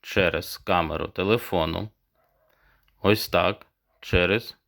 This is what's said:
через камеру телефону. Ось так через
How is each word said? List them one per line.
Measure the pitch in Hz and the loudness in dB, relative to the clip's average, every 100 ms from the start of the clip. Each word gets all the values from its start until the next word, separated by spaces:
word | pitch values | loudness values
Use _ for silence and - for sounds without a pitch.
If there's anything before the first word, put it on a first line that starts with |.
через | - 104 90 76 - - | -2 0 0 0 -8 -12
камеру | - 90 82 78 - | 0 0 0 -4 -6
телефону. | - 95 117 - 90 82 85 107 _ _ _ _ _ _ _ _ _ _ _ | -4 0 0 0 -2 -2 -4 -8 _ _ _ _ _ _ _ _ _ _ _
Ось | 95 107 - | 2 2 2
так | 87 90 104 - _ _ _ | 0 0 -2 -14 _ _ _
через | - 90 90 110 - - | 0 2 4 2 -2 -20